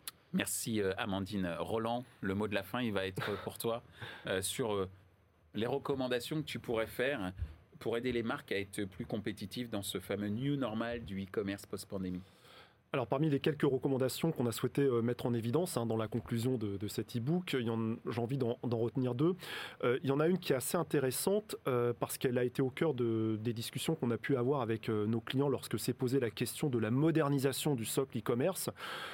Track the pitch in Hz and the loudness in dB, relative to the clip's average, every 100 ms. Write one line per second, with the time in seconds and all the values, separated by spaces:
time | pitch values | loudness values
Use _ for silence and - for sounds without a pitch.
0 | - - _ 185 202 - - 110 95 95 | -16 -16 _ 0 0 -2 0 2 2 0
1 | 113 98 95 101 90 82 85 113 113 123 | 0 0 0 0 0 -2 -2 0 0 -2
2 | 127 - 101 98 104 101 98 123 120 98 | -6 -6 -2 0 0 0 0 -2 0 0
3 | 95 95 - 101 107 - 117 117 - - | 0 -2 -2 -4 -4 -4 -2 -2 -6 -14
4 | - - - 98 98 - 117 101 95 - | -14 -8 -2 0 0 -2 0 0 -2 -6
5 | - _ _ _ _ - 120 135 - 135 | -20 _ _ _ _ -2 0 0 0 -2
6 | 127 123 - 156 147 117 - 113 110 - | 0 0 -2 -4 -4 -6 -2 0 0 0
7 | 127 139 92 92 - - - - 120 117 | 0 0 -4 -4 -8 -10 -20 -6 -2 0
8 | 127 117 113 147 - 98 98 - 95 - | 0 0 0 -4 -4 -4 -2 -4 -6 -6
9 | 120 113 95 101 98 123 117 107 98 95 | -6 -4 -4 -6 -8 -6 -6 -6 -4 -6
10 | - 101 104 107 139 143 120 113 117 120 | -4 -2 -2 -2 0 0 0 -2 -4 -4
11 | - 98 98 - 98 98 - 98 - 98 | -6 -6 -4 -2 -2 -4 -8 -10 -8 -6
12 | 92 90 92 - - - - _ _ 139 | -4 -6 -10 -20 -20 -20 -20 _ _ -4
13 | 117 135 160 139 160 147 147 127 143 131 | 0 2 2 2 0 2 2 2 2 2
14 | 131 - 165 156 120 - 123 - 139 120 | 2 2 0 2 0 0 0 2 4 4
15 | 117 120 127 117 113 139 180 - 117 110 | 2 0 0 0 2 2 2 0 0 0
16 | 110 120 - 117 127 127 107 98 104 - | 0 -2 -2 0 0 0 -2 -4 -4 -4
17 | 107 120 123 180 180 131 117 113 110 117 | -4 -2 0 0 0 0 0 0 0 -2
18 | - 117 117 135 117 123 127 113 117 135 | -2 -2 0 0 0 -2 -2 0 0 0
19 | 127 120 160 185 - - - - 123 127 | 0 2 2 0 -6 -10 -10 -2 0 2
20 | 131 139 156 185 - 135 - 180 156 151 | 2 2 4 2 2 0 2 0 2 2
21 | 127 - 190 208 - - - 123 120 120 | 2 2 2 2 0 -6 0 2 2 0
22 | 139 - 135 123 123 - 131 - 165 127 | -2 0 0 2 2 2 0 2 2 2
23 | 117 110 110 107 117 110 - 120 - 160 | 2 2 2 0 0 -2 -6 -4 -2 0
24 | 123 113 - 131 120 143 110 110 - 107 | 0 0 2 2 2 2 0 0 0 0
25 | 104 113 - 131 143 120 - 113 - 120 | 2 0 0 0 2 0 -2 -2 -2 0
26 | 127 135 117 - 120 - 151 120 110 127 | 2 2 2 0 -4 0 0 2 2 4
27 | 160 160 143 143 135 127 160 131 107 - | 4 4 4 4 2 2 0 0 0 0
28 | 135 120 - 120 165 180 - - - - | 0 0 2 2 2 0 -4 -6 -8 -10
29 | - | -10